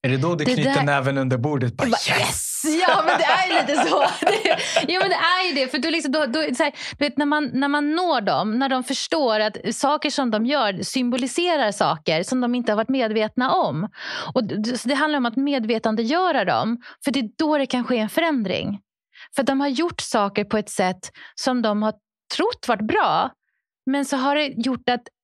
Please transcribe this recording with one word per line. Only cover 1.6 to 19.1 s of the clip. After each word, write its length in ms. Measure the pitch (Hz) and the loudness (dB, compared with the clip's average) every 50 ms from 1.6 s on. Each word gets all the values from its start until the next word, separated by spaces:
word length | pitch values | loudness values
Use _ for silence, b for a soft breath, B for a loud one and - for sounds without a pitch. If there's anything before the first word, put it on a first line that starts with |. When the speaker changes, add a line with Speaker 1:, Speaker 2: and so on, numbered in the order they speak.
| 131 120 - | 0 -2 -2
Speaker 1:
Bara, 80 | - 277 247 | -2 0 0
Speaker 2:
Bara, 20 | |
Speaker 1:
"Yes!" 180 | 226 - - - | 0 0 0 0
Speaker 2:
"Yes!" 720 | - - - - - - - - - - - 311 311 330 370 - | 0 0 0 -2 -2 -4 -6 -6 -6 -4 -2 0 2 2 4 4
Ja, 140 | - - - | 4 4 4
men 120 | - 254 - | 2 2 2
det 60 | 320 | 4
är 220 | - - 370 370 370 | 2 4 2 2 2
ju 120 | 330 330 277 | 2 0 2
lite 220 | 277 285 - - - | 2 2 2 2 2
så. 120 | - 294 | 2 2
<laughs> 60 | 277 - - - | 2 0 0 0
Det, 720 | - - 403 440 - 359 - - - - - - - 262 | 2 2 2 2 2 0 0 0 -2 0 0 0 0 2
ja, 80 | 349 370 | 0 0
men 80 | 381 392 | 2 2
det 40 | 359 | 2
är 320 | 262 330 339 359 370 381 359 | 2 2 2 2 2 0 0
ju 60 | 294 | 0
det. 160 | 285 262 254 | 0 -2 0
För 80 | - 302 | -2 -2
då 120 | 247 330 | -2 0
liksom, 220 | 320 339 320 294 | -2 0 -2 0
då, 140 | 262 311 302 | 0 0 0
då, 280 | 240 233 320 311 302 247 | 0 0 -2 -2 -2 0
så 80 | - | 0
här, 100 | 320 285 B B B B B B | 0 0 B B B B B B
du 60 | 294 | -2
vet, 120 | 294 - | -2 0
när 100 | - 294 | 0 0
man, 240 | 285 302 302 302 254 | 2 2 0 0 -2
när 160 | - 254 277 277 | -2 -2 0 0
man 220 | 285 294 294 294 311 | 0 0 0 0 0
når 260 | 339 370 349 302 247 | 0 0 0 0 0
dem, 380 | 208 190 156 135 180 214 214 247 | 2 2 0 2 0 0 0 0
när 100 | 269 269 | 0 0
de 160 | 262 254 254 | 0 -2 -2
förstår 560 | - 277 - - - - 330 285 233 214 214 | -4 -6 -6 -4 -2 -2 0 2 2 2 2
att 160 | 214 214 208 - - 254 233 | 0 0 -2 -4 -6 -6 -4
saker 360 | - - 269 294 302 302 302 | 0 0 0 0 0 0 -2
som 200 | - - 269 240 | -2 0 -2 0
de 160 | 214 214 220 | 0 0 0
gör 360 | 247 294 285 240 208 196 165 | 0 0 0 0 0 -2 -4
symboliserar 920 | 190 - - 262 247 240 233 262 254 269 - - 349 359 339 294 247 208 | -8 -4 -2 -2 -2 0 0 -2 -2 -2 -2 0 0 2 2 2 2 0
saker 500 | 196 - 190 147 160 160 _ - 160 160 | 2 2 2 0 0 0 _ 0 0 0
som 180 | 185 - 254 254 | 0 0 -2 -2
de 140 | 247 240 240 | 0 0 -2
inte 180 | 247 240 233 | 0 0 0
har 40 | 208 | 0
varit 120 | 208 220 - | 0 0 0
medvetna 640 | 262 269 240 220 214 220 214 214 - - 254 262 320 | 0 0 0 0 0 0 -2 0 -2 -2 0 2 2
om. 340 | 381 294 180 139 151 190 214 B B B B B B B B B | 2 2 0 -2 -4 -6 -6 B B B B B B B B B
Och 100 | 262 226 | -2 -2
d-, 120 | 190 - 208 | -2 -4 -4
d-, 200 | 214 226 247 240 | -4 -4 -4 -4
så 100 | - 240 | -2 -2
det 60 | 277 | 0
handlar 220 | 269 302 311 302 | 0 0 0 0
om 100 | 285 247 | 0 0
att 100 | 240 220 | -2 -2
medvetandegöra 1080 | 269 269 285 285 262 220 214 240 226 - 226 220 220 226 226 294 349 370 359 311 254 196 | -2 -2 0 0 -2 0 0 -2 0 0 0 0 0 0 0 2 2 2 2 2 2 2
dem. 380 | 180 135 113 123 220 240 240 B B B B - | 2 2 2 2 0 -2 -4 B B B B -4
För 60 | - | -2
det 100 | 226 277 | 0 0
är 80 | 233 202 - - | -2 -4 -2 -2
då 200 | 320 294 302 294 | 0 2 2 2
det 80 | 269 | 0
kan 180 | - - 247 233 | 0 0 -2 0
ske 140 | - 254 233 | 0 0 0
en 100 | 214 214 | 0 0
förändring. 720 | - 320 330 330 302 254 214 185 175 76 - - 202 202 _ _ _ _ _ _ | 0 0 2 2 2 0 0 -2 -2 -2 -2 -4 -6 -8 _ _ _ _ _ _